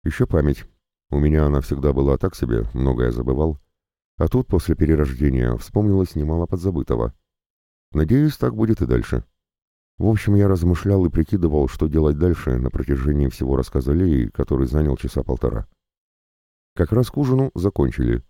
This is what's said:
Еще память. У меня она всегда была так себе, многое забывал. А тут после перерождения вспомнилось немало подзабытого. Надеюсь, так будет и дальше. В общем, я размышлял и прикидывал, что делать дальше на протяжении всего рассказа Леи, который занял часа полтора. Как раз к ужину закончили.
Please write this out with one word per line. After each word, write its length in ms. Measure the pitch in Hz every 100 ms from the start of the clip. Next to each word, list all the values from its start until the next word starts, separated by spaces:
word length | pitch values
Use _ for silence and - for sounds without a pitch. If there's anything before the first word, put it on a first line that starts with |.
Еще 240 | 80 - 127
память. 380 | 87 73 69 - _ _ _ _
У 80 | 71
меня 280 | 76 76 76
она 160 | 71
всегда 320 | 65 69 71
была 240 | 67 69 67
так 180 | 92 -
себе, 300 | 60 57 55
многое 380 | - 67 60 60
забывал. 480 | 58 62 65 80 76 _ _ _ _ _ -
А 100 | 80
тут 200 | 123 -
после 280 | 92 - 78
перерождения 800 | 76 78 71 64 71 65 60 58
вспомнилось 600 | - 104 107 98 90 76
немало 300 | 76 82 85
подзабытого. 680 | 92 92 82 62 58 58 - _ _ _ _ _ _ _
Надеюсь, 460 | 76 78 131 151 -
так 180 | 123 110
будет 260 | 110 110
и 40 | -
дальше. 380 | 62 - 60 - _ _ _ _ _ _ -
В 100 | 101
общем, 280 | 107 - 101
я 120 | 101
размышлял 580 | 92 87 85 98 98 87
и 40 |
прикидывал, 600 | 82 80 95 85 76 67
что 180 | - 82
делать 300 | 78 76 73
дальше 400 | 87 85 - 62
на 120 | 64
протяжении 600 | - - 69 67 71 69
всего 260 | - 65 65
рассказа 380 | 67 - 64
Леи, 340 | 82 92 69 53
который 400 | - 67 65 65
занял 300 | 76 76 65
часа 260 | - 67
полтора. 440 | 64 62 58 58 - _ _ _ _ _ _ _ _ _ _ -
Как 160 | 85
раз 180 | 117 123
к 80 | -
ужину 340 | 139 131 95 -
закончили. 680 | 95 - 67 - 60 60